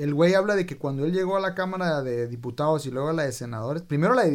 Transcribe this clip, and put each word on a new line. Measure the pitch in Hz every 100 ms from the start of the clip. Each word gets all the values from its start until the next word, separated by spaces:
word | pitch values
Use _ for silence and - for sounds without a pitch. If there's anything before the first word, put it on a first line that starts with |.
El | 147 147
güey | 175
habla | 190 202 202
de | 180
que | -
cuando | 143 135 151
él |
llegó | 180 185 196
a |
la | 190
Cámara | 185 185 185 175 151
de | 131 120 120
Diputados | 120 123 117 147 156 135
y |
luego | 127 147
a |
la | 165
de | 143
Senadores, | 117 120 113 113 160
primero | 175 147 180 254
la |
de | 185